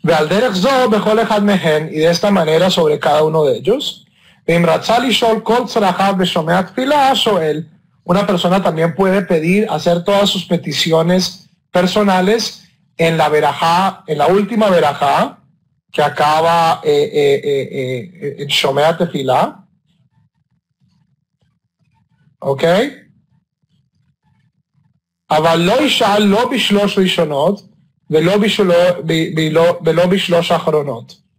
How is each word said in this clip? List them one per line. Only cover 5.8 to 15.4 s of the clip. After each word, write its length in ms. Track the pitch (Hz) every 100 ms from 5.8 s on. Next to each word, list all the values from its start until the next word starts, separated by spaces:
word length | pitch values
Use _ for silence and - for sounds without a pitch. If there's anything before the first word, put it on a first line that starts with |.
| 196 185 196 190
בשומע 440 | 180 180 160 180
תפילה, 540 | 190 - 262 294 269 269
שואל. 480 | 226 190 160 151 165 _ _ _ -
Una 200 | 180 202
persona 380 | 175 175 190
también 320 | 185 160 165 170
puede 260 | 190 190
pedir, 460 | 190 170 160 196 214
hacer 360 | 156 175 175 175
todas 240 | 202 202
sus 160 | 196 -
peticiones 1040 | 170 - 139 165 160 165 185 180 - _ _ _
personales 920 | 180 180 208 202 185 185 226 - - _ _ _ -
en 200 | 165 160
la 100 | 151
verajá, 760 | 151 147 139 165 175 190 185 -
en 100 | 151
la 100 | 147
última 420 | 190 202 226 214
verajá, 720 | 175 151 139 143 151 247 -